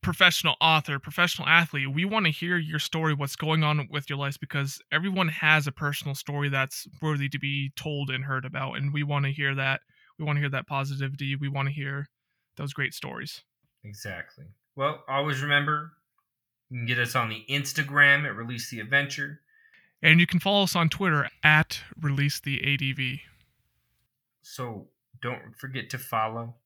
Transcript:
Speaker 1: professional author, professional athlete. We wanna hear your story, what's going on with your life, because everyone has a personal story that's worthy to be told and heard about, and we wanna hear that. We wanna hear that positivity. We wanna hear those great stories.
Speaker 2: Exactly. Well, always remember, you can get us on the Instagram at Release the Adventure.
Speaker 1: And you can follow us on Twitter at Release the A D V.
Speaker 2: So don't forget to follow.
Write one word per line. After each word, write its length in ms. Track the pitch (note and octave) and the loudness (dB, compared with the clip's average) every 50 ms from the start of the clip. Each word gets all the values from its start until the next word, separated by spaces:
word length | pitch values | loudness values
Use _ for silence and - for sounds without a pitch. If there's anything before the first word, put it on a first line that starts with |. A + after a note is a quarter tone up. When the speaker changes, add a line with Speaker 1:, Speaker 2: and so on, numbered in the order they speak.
| - | 0
Speaker 1:
professional 540 | F#3 E3+ - F#3+ F3+ E3+ - - E3 - - | -2 2 6 6 6 6 4 0 0 0 4
author, 380 | - D#3+ D#3+ D#3 D3 - C#3+ C#3 | 4 4 6 4 2 0 -4 -4
professional 500 | - - C#3+ - F3 F3 - - E3+ C#3 | -4 -6 0 2 2 2 2 -2 0 4
athlete. 420 | D#3 E3+ E3+ D#3 - C#3+ C3+ C3+ C3+ | 4 4 4 4 -2 -4 -4 -2 -2
We 120 | D3+ F3 | 0 0
wanna 240 | G3 G3+ A3 G3+ E3 | 0 0 2 2 2
hear 260 | D3 - - E3+ F3+ | 0 0 -2 0 0
your 220 | F3 D#3+ D3+ D#3 D3+ | 0 0 -2 -4 -4
story, 340 | - - - D#3+ D#3+ D#3+ D3+ | -4 -2 -2 0 2 2 2
what's 240 | C#3+ C#3+ C#3 - | 0 -2 -4 -4
going 280 | - - D3+ D#3 D#3+ D#3 | -4 -2 0 2 4 4
on 240 | D3+ D3+ D3+ C#3+ - | 4 2 2 0 -2
with 200 | - D3 C#3 - | -6 -8 -6 -6
your 100 | C#3+ C#3 | -6 -4
life, 200 | C#3+ C#3 C#3 - | -4 -4 -6 -6
because 400 | - - - C#3+ C#3 C3+ - - _ _ | -10 -6 -2 -2 -2 -2 -4 -10 _ _
everyone 380 | - D3+ E3+ G3 F#3 F#3 F#3 E3 | -2 0 0 0 0 2 2 0
has 380 | D#3 - - D#3 D#3 D#3 D3 | 0 0 4 4 4 4 4
a 60 | D3 C3+ | 0 -4
personal 420 | - D#3+ C#3+ C#3+ - - C#3+ C#3 | -2 -4 -2 -2 -2 -4 -6 -6
story 340 | - - - C#3+ C#3+ C#3+ C#3+ | -6 -6 -6 -4 -2 -2 0
that's 380 | C#3 C3+ C3+ C3 - - - - - - - | 0 0 -2 -2 -4 -10 -12 -12 -12 -6 -2
worthy 260 | D#3 D3+ C#3+ C#3 C#3 | -2 0 0 -2 -2
to 100 | C#3 C#3 | -4 -4
be 340 | C3+ C#3 C#3 C#3 C#3 C#3 - | -4 -2 -2 -2 -2 -4 -6
told 320 | - - D#3 D3+ C#3+ C#3+ C3+ | -8 -8 -6 -4 -4 -2 -2
and 160 | C3 B2+ C3+ | -4 -4 -4
heard 220 | C#3 C3+ C3 B2+ | -2 -4 -4 -4
about, 280 | C3 - C#3 C3+ C3+ B2+ | -4 -6 -6 -6 -4 -4
and 200 | A#2+ C3+ C#3+ C#3+ | -4 -2 -2 0
we 80 | D3 D3 | 0 0
wanna 280 | C#3+ D3 C#3+ C#3 C#3 | 0 0 0 0 0
hear 240 | C#3 D3+ D3 C#3 C#3 | 0 0 -2 -2 0
that. 260 | C#3 C3+ C3+ C3+ - _ _ _ _ _ _ _ | 0 0 0 0 -2 _ _ _ _ _ _ _
We 80 | _ D#3 | _ -4
wanna 160 | D3+ D3 D3 | -2 0 0
hear 80 | D3 C#3+ | 0 0
that 160 | C3+ C3+ - | -2 -2 -4
positivity. 680 | - C#3+ C#3 C#3 C#3 C#3 C3+ C#3 C3+ C#3 C#3 C#3 C3+ C#3 | -2 -4 -4 -2 -2 -4 -4 -6 -6 -6 -6 -4 -4 -4
We 140 | C#3 C#3+ C#3 | -4 -4 -4
wanna 220 | C#3 C#3 C#3 C#3 | -2 -2 -2 -2
hear 380 | C#3+ D3 C#3 C#3 C#3 C#3 C#3+ - _ _ _ _ _ _ _ _ _ | -2 -4 -6 -6 -6 -6 -8 -10 _ _ _ _ _ _ _ _ _
those 160 | - C#3+ C#3+ C3 | -10 -8 -8 -4
great 220 | - C#3 C3 - | -4 -4 -4 -4
stories. 480 | - - C#3 C3 A#2+ B2 D3+ - - _ _ _ _ _ _ _ _ _ | -6 -10 -10 -8 -8 -10 -10 -12 -16 _ _ _ _ _ _ _ _ _
Speaker 2:
Exactly. 640 | G#2+ G#2 G#2 - G#2 F#2+ E2+ D#2+ - _ - C#2+ E2+ - _ _ _ _ | -18 -16 -12 -10 -10 -10 -10 -12 -14 _ -20 -20 -20 -20 _ _ _ _
Well, 280 | - C3+ C#3+ D#3 E3 - - | -2 -2 -2 -2 -4 -8 -4
always 340 | C3+ C#3 C#3+ D3+ C#3+ C3 C3+ | -2 -2 0 0 -2 -2 0
remember, 540 | C#3+ D3 C#3+ C#3+ C#3+ D3+ D3 D3+ D#3+ - _ _ _ _ _ _ _ _ _ _ _ _ _ _ _ | 2 2 2 2 2 0 -2 -2 -6 -16 _ _ _ _ _ _ _ _ _ _ _ _ _ _ _
you 80 | B2+ B2 | -8 -6
can 80 | A#2+ | -2
get 120 | A#2 B2 B2 | -2 0 0
us 180 | A#2+ A#2 A#2 | 0 0 2
on 120 | C3 A#2+ A2+ | 0 0 0
the 160 | A2 A2 A2 - | -4 -8 -8 -4
Instagram 760 | C3+ C#3+ C#3 C3+ - - D3+ C#3 C#3 D3 C#3+ C#3 C#3 C#3 D3+ | -4 -4 -2 -2 -2 -4 -4 0 4 6 8 8 8 6 4
at 120 | C#3 G2+ | -2 -4
Release 340 | G#2 A#2 A#2 B2 A#2 A#2 - | -6 -6 -6 -6 -6 -6 -8
the 100 | - A2+ | -8 -10
Adventure. 640 | G#2+ A2+ C3+ C#3 C#3 C#3 - - C#3+ C#3+ D3 - _ _ _ _ _ _ _ - _ _ _ _ | -6 0 0 0 0 0 -4 -8 -8 -10 -10 -16 _ _ _ _ _ _ _ -20 _ _ _ _
Speaker 1:
And 200 | - D#3 D#3 E3+ | 6 6 8 8
you 60 | F3 | 8
can 120 | - - F3+ | 6 4 2
follow 240 | - G3 G3+ G3+ G3 | 2 4 4 4 4
us 140 | F3+ - | 4 4
on 120 | F3+ E3+ D#3+ | 4 2 2
Twitter 400 | - - G3+ F#3 D#3 D3 C#3 - - _ - | 2 2 2 2 2 2 2 -2 -6 _ 6
at 400 | D#3 D3+ D#3 D#3+ - - - - - - - | 6 8 8 6 4 -2 -10 -10 -14 -14 -6
Release 380 | D#3+ D3 C#3 C#3 C#3 C#3+ - - | -2 -2 0 2 2 0 0 -2
the 240 | - C#3+ C#3 - - | -4 -4 -4 -2 0
A 140 | C#3 C#3+ | 0 0
D 160 | C3+ C#3+ C3+ C3+ | 0 0 -2 -2
V. 300 | C3+ C3 B2+ C3 D3 - - _ _ _ _ _ _ _ _ _ _ _ _ _ _ _ _ _ _ _ _ _ _ _ | -2 -4 -4 -4 -8 -12 -16 _ _ _ _ _ _ _ _ _ _ _ _ _ _ _ _ _ _ _ _ _ _ _
Speaker 2:
So 460 | - - - B2+ A#2+ A2+ G2+ - _ _ _ _ _ _ B2 | -18 -12 -10 -8 -8 -8 -10 -12 _ _ _ _ _ _ -10
don't 380 | - B2 B2+ - - - - - | -6 -6 -6 -6 -10 -16 -18 -14
forget 320 | - C3+ C3 B2+ A#2 - | -14 -10 -8 -8 -8 -6
to 80 | - B2+ | -8 -10
follow. 580 | - - - A2+ A2 A2 A2 A#2 A#2 A#2 A#2+ _ _ | -8 -4 -2 0 0 0 -2 -4 -8 -8 -12 _ _